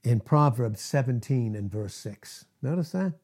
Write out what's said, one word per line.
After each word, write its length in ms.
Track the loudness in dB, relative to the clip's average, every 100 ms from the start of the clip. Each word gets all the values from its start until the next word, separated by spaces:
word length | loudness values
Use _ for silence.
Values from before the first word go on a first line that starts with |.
in 160 | 2 0
Proverbs 600 | 4 6 6 4 -2 -4
seventeen 720 | -2 0 0 -2 0 0 0 -2
and 160 | -4
verse 240 | -4 -6 -8
six. 500 | -12 -12 -18 -20 -20 _
Notice 300 | -4 -2 -2
that? 220 | -2 -2 -4